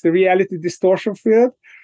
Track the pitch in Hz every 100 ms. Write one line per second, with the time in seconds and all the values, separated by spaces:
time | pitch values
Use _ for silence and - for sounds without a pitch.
0 | 170 175 185 185 190 180 170 - 185 190
1 | 220 196 226 220 247 - _ -